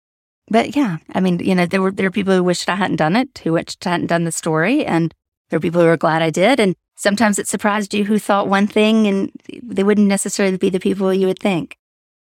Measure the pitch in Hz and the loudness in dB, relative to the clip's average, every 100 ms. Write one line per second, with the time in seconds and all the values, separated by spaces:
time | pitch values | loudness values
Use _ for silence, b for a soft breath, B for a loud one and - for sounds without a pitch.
0 | _ _ _ _ - 226 233 285 240 160 | _ _ _ _ -2 0 0 0 -2 -4
1 | - 196 185 175 196 180 175 196 190 196 | -6 -2 0 0 0 0 0 0 -2 -2
2 | 190 208 190 185 180 175 - 190 185 165 | -4 -2 0 2 2 0 -2 -2 -2 0
3 | 160 220 285 - 165 165 - - 180 175 | 0 0 -2 -6 -2 -2 -4 -8 -4 -4
4 | 170 170 165 - 165 156 180 294 - 165 | -2 -2 -2 -4 -2 0 0 0 0 0
5 | 165 - _ _ _ 160 170 170 165 165 | -2 -6 _ _ _ -4 0 2 4 4
6 | 165 160 165 165 202 262 196 - _ - | 2 0 0 2 2 2 0 -2 _ -6
7 | 208 208 220 196 - 196 214 208 196 208 | -2 2 2 0 -4 -4 -2 -2 -2 -2
8 | 202 214 - 202 196 196 202 214 214 220 | 0 0 0 0 0 0 2 2 4 4
9 | 208 196 - - - - 240 196 196 208 | 2 0 -4 -8 -20 -18 -8 0 2 4
10 | 202 196 202 - 196 185 190 185 196 190 | 4 2 -2 -2 0 0 0 0 -2 0
11 | 190 190 190 185 208 170 - - _ _ | 0 2 0 0 -2 -2 -4 -14 _ _
12 | _ _ | _ _